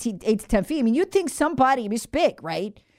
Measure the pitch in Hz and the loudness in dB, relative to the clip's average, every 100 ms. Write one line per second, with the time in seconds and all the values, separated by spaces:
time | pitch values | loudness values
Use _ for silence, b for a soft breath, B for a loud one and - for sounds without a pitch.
0 | 233 190 - 220 - 214 - 311 226 254 | -4 -4 0 -2 0 0 0 0 2 2
1 | 381 392 339 - 311 269 262 269 208 226 | 0 0 -2 -2 0 2 2 2 -2 -6
2 | - 294 302 - 160 165 202 - b | -4 0 0 0 -6 -6 -6 -10 b